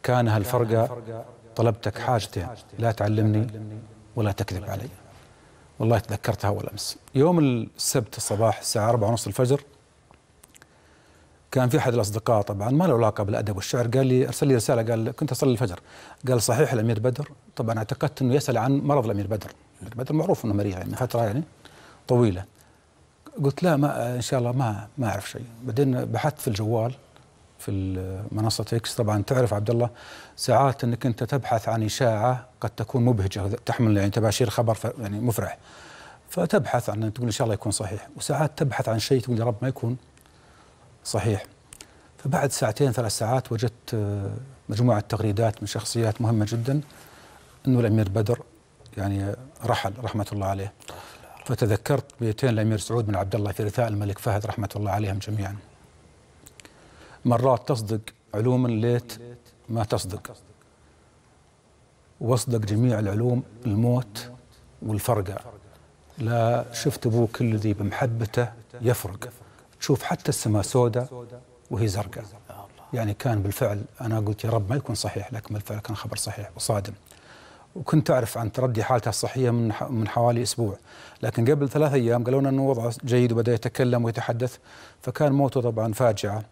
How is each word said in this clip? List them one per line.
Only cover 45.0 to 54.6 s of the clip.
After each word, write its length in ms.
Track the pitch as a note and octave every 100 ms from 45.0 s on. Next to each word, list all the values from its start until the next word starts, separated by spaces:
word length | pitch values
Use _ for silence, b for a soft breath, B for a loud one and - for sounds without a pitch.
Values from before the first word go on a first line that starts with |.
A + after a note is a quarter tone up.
| - G#2+ A2 G2+ A2+ -
من 60 | G#2
شخصيات 540 | A2 - A#2 A2 G#2+
مهمة 240 | A2+ A2 G#2
جدًا 320 | A#2 A#2 D3 - B B B B B B B C3+
أنه 120 | B2
الأمير 300 | A#2 G#2+ G2+
بدر، 300 | G2+ A2 A#2+ - - _ _ - -
يعني، 380 | G2 G2 G2 G#2+ C3 -
رحل 280 | A2 A2+ G2+ G#2
رحمة 220 | A2+ G#2+ G#2
الله 160 | G#2 F#2+
عليه. 260 | G2 G2 - B B B B B B
فتذكرت 600 | - B2 A2 G#2 - C#3 - -
بيتين 300 | A2+ G#2 C3+
الأمير 280 | A2 A2 G#2
سعود 280 | - A#2
بن 100 | G#2+
عبد 200 | F#2+ G2
الله 160 | G#2+ G2+
في 120 | G2
رثاء 240 | G#2+ A2+ A#2
الملك 320 | G#2 G#2 G2
فهد 260 | A#2+ G#2
رحمة 240 | G#2 -